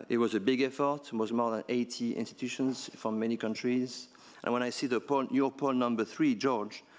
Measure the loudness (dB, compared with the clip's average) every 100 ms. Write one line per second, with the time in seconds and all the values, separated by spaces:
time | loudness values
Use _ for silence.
0 | 0 2 4 4 2 4 2 2 0 0
1 | -4 -2 0 2 2 0 0 -2 -2 -2
2 | -2 -2 -6 -6 -6 -2 -2 -2 -8 -6
3 | -4 0 0 0 -2 -2 0 0 0 -6
4 | -16 -20 -20 -16 -4 -2 -2 -2 0 0
5 | 2 0 2 2 2 0 0 2 2 2
6 | 0 2 2 4 2 2 -2 -10 -18